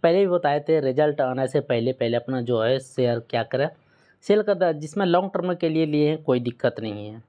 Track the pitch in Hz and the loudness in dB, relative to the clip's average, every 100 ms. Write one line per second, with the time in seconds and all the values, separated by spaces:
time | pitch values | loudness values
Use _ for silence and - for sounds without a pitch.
0 | 170 175 196 175 156 147 147 160 139 127 | 4 4 2 2 0 -2 0 0 2 2
1 | 151 147 127 127 131 151 - 120 117 - | 0 2 -2 0 -2 -2 0 -2 0 -2
2 | 117 117 - 131 120 117 113 135 131 - | -2 -2 -2 -6 -2 0 2 0 -4 -2
3 | 123 117 117 117 110 127 151 - _ _ | 0 0 -4 -4 -2 -2 -2 -4 _ _
4 | _ _ - 208 208 190 180 151 151 - | _ _ 0 2 2 2 0 0 -6 -2
5 | 190 175 196 196 180 175 165 156 160 151 | 2 2 0 -4 -2 -2 0 0 0 2
6 | 151 156 151 127 120 113 127 - 110 104 | 2 0 0 0 0 -2 -4 -2 -8 -8
7 | 104 110 | -12 -14